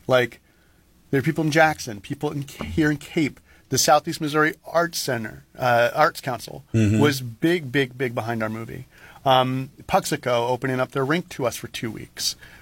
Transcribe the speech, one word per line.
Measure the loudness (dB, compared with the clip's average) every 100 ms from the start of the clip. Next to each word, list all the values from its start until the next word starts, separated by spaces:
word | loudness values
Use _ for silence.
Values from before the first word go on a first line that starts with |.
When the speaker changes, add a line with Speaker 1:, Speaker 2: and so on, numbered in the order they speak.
| 2
Speaker 1:
Like, | 2 2 -4 _ _ _ _ _ _ -2
there | 0
are |
people | 0 0
in | 2
Jackson, | 4 4 2 -8 -10
people | -10 -6 -4
in, | -4
here | -8 -10 -4 0 2
in | 0
Cape. | -4 -2 -2 -4 _ -20 -4
The | 0
Southeast | 4 4 4 -6
Missouri | -2 2 2 0 -2
Arts | 0 0 -2
Center, | -4 -4 -4 -12 -18 -2
uh, | 2 4 4 4
Arts | 2 2
Council | -8 -8 -10 -16 -2 2
Speaker 2:
Mm-hmm. | 4 4
Speaker 1:
was | 4 2
big, | -6 -2 0 0 0
big, | -2 -2 -2
big | -4
behind | -4 -4 -4
our | -4
movie. | -6 -10 -12 -16 -20 -20 -6 2
Um, | 2 2 -2 -6 -12 -2
Puxico | -2 0 -4 0 0 0
opening | -2 -2 -2
up | -2
their | -2 0
rink | -2 -4
to | -4 -4
us | -4
for | -12
two | -8 -8
weeks. | -8 -14 -6 -6 -6 -16 -18